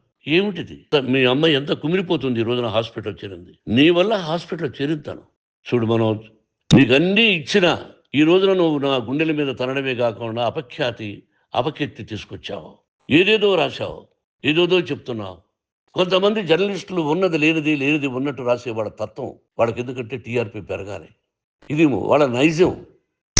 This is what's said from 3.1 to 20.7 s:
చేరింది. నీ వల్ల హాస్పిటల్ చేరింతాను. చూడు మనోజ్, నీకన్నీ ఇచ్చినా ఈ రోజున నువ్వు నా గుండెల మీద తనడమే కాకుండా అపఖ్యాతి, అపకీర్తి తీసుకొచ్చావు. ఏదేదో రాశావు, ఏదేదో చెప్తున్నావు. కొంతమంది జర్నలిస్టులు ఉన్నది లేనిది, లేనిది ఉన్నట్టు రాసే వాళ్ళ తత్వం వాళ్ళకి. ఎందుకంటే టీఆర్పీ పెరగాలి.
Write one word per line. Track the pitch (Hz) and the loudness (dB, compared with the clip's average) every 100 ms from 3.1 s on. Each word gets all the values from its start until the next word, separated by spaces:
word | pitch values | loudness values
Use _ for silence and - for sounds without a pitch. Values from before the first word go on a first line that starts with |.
| 92 104 | -10 -14
చేరింది. | 87 90 _ - | -16 -18 _ -2
నీ | 117 156 | 4 4
వల్ల | 175 196 | 4 2
హాస్పిటల్ | 214 160 170 - 170 156 - | 0 -2 -6 -6 -8 -8 -6
చేరింతాను. | 139 160 - - - _ _ _ - | -6 -4 -8 -14 -18 _ _ _ -4
చూడు | 123 110 | -2 2
మనోజ్, | 113 110 107 - _ _ _ _ - | 2 2 -2 -8 _ _ _ _ 6
నీకన్నీ | 117 131 175 202 | 8 6 4 4
ఇచ్చినా | 226 175 127 202 175 120 - - _ 135 | 2 2 0 2 2 0 -6 -20 _ 2
ఈ | |
రోజున | 156 185 196 | 4 6 4
నువ్వు | 190 165 147 | 2 2 0
నా | 139 131 | 0 -2
గుండెల | 110 139 160 | -2 -2 -2
మీద | 151 143 120 | -2 -4 -4
తనడమే | 127 135 135 120 | -4 -4 -4 -2
కాకుండా | 120 113 117 113 117 | -2 -2 -8 -4 -4
అపఖ్యాతి, | 160 - - 131 110 110 98 _ _ _ - | -4 -10 -6 -6 -6 -12 -12 _ _ _ -4
అపకీర్తి | 131 - 135 - | -4 -4 -8 -8
తీసుకొచ్చావు. | 107 104 - 104 - 98 78 - _ _ - | -12 -12 -12 -16 -12 -12 -14 -20 _ _ 0
ఏదేదో | 147 190 220 202 180 | 2 4 4 4 2
రాశావు, | 139 110 98 80 - _ _ _ 139 | 0 -4 -10 -10 -18 _ _ _ 0
ఏదేదో | 156 175 180 | 2 4 2
చెప్తున్నావు. | 143 127 - 110 98 87 _ _ _ _ _ | 0 -8 -8 -10 -10 -14 _ _ _ _ _
కొంతమంది | 143 185 185 196 214 | -4 0 2 2 0
జర్నలిస్టులు | 175 165 202 190 - 185 | 2 2 2 -4 -6 -4
ఉన్నది | 151 165 190 160 | -2 0 0 2
లేనిది, | 151 160 147 151 | 0 0 -2 -2
లేనిది | 135 151 139 | 0 0 -2
ఉన్నట్టు | 127 143 127 | -4 -4 -4
రాసే | 123 123 127 | -2 -2 -2
వాళ్ళ | 110 104 - | -6 -6 -6
తత్వం | 107 - 113 - _ - | -10 -8 -12 -12 _ -2
వాళ్ళకి. | 117 113 | -2 -2
ఎందుకంటే | 127 127 113 131 | -8 -8 -10 -10
టీఆర్పీ | 110 120 113 107 | -6 -4 -4 -8
పెరగాలి. | 87 | -10